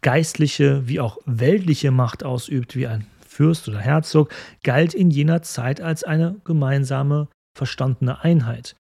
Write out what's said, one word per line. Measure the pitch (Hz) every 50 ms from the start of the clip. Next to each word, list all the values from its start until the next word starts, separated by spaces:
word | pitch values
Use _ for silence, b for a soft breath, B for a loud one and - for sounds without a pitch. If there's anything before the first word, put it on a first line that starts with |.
geistliche | - 139 123 151 165 160 - - 156 143 - - 147 139 139 139 131 120
wie | 139 165
auch | 139 - - - _
weltliche | - 123 110 120 135 180 214 190 170 151 - - 143
Macht | 131 127 127 117 - - -
ausübt, | 135 127 123 - - 147 135 120 - -
wie | 127 131
ein | 123 113 110 104 - _ _ - _
Fürst | - - 147 156 165 156 - -
oder | 107 104
Herzog, | 101 123 143 160 156 - - 156 151 143 B B B B B B _
galt | - 123 135 165 170 -
in | - 190 175
jener | 156 139 143 156 165 165 165
Zeit | - - - 120 127 139 - 170
als | 165 160 156 -
eine | - 156 160 165 170 190 214 _
gemeinsame, | - 165 156 139 131 139 139 139 127 139 135 139 143 147 147 147 143 _ _ _ _ _
verstandene | - 135 127 - - 131 131 131 - - 123 131 - -
Einheit. | 165 170 160 123 113 117 117 123 - - _ _